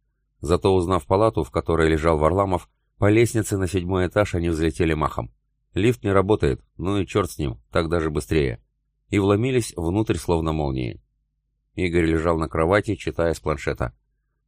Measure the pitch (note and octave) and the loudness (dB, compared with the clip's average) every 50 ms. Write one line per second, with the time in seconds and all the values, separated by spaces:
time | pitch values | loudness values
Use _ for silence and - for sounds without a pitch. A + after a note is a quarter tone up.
0 | _ _ _ _ _ _ _ _ - C#2+ F2 E2+ - G2+ F#2+ F#2 F2 E2+ F#2 F2 | _ _ _ _ _ _ _ _ -2 0 0 2 2 2 2 2 2 0 -2 -2
1 | - - F#2+ G2 A2+ A2 - - D2+ - - E2 - - E2 D#2+ D#2+ D#2+ D#2+ D#2 | 0 0 0 2 2 2 0 0 -4 -4 -4 -4 -2 0 0 2 2 2 2 2
2 | D2+ E2+ D#2+ D2 D2+ D#2 E2+ G2 G2 G2 F#2 E2+ - - _ _ _ _ _ - | 2 2 2 4 2 2 2 2 0 0 -2 -4 -6 -10 _ _ _ _ _ 0
3 | - G2+ G#2+ A2+ A#2+ A2 - A2+ G#2 - G#2+ G2 F#2+ E2+ F2+ F#2+ F2 F2 F#2+ F#2 | 2 4 4 4 4 2 2 -2 -2 -2 -2 -2 -2 -2 -2 -2 -2 -2 0 0
4 | F2+ E2 - G#2 G#2 - - F2 E2+ E2+ E2 D#2 D#2+ E2 D2+ - F2+ D#2+ D#2 D#2 | 0 0 0 0 0 0 0 -2 -2 -2 0 0 0 0 0 0 0 0 0 0
5 | D2+ C2 - - A#1 - - _ _ _ _ _ _ _ - F#2 G2 A#2+ A#2+ - | -2 -2 -4 -6 -8 -8 -12 _ _ _ _ _ _ _ -4 0 0 0 0 0
6 | - G#2 G2 G2 F#2 G2 G#2+ G2+ - D2 B1+ - _ _ _ - D#2+ F#2 G2+ G2+ | 0 0 2 2 2 2 2 2 2 0 -2 -2 _ _ _ -8 -4 -2 -2 -2
7 | F2+ - - G#2+ F#2+ E2+ - - D#2 C2+ A#1 - _ _ - F2+ E2+ D#2+ E2+ E2+ | -2 -2 0 0 -2 -2 -4 -6 -6 -6 -6 -8 _ _ -2 -2 0 0 0 0
8 | D#2 D#2 D2 D2+ - - E2 D#2 C#2+ B1+ A#1 - _ _ _ _ _ _ _ _ | 0 -2 -2 -4 -4 -2 0 0 0 0 -2 -8 _ _ _ _ _ _ _ _
9 | _ _ - G2+ F#2+ G2 G2+ G2+ A#2 C3+ C3 B2 A2+ - - - E2 E2 F2+ G#2 | _ _ -2 0 2 2 2 2 2 0 0 0 -2 -2 -4 -6 -4 -2 0 0
10 | A2+ - G#2+ E2+ - - F2 E2 D#2+ D#2+ D#2 D#2 D2 C#2 C2+ C2 B1+ A#1 G1+ - | 0 0 -2 -2 -2 0 0 0 0 0 0 -2 -2 -2 -2 -4 -4 -6 -8 -10
11 | _ _ _ _ _ _ _ _ _ _ _ _ _ _ _ - F#2 F2+ E2 F2 | _ _ _ _ _ _ _ _ _ _ _ _ _ _ _ -4 -4 0 0 2
12 | E2+ D#2+ E2 E2 D#2 E2+ E2+ D#2+ D#2+ D2+ - D#2+ D#2+ E2 G2 G#2 G2+ - G2+ E2 | 2 2 2 0 2 0 0 0 -2 -2 -2 0 0 2 2 2 0 -2 -4 -6
13 | - E2 D2 - E2 E2+ D#2+ - - D#2 D2+ C#2+ - D#2 C2+ - B1+ A#1+ - _ | -6 -6 -4 -2 -2 -2 -2 -2 -4 -6 -6 -4 -4 -6 -6 -4 -6 -8 -8 _
14 | _ _ _ _ _ _ _ _ _ | _ _ _ _ _ _ _ _ _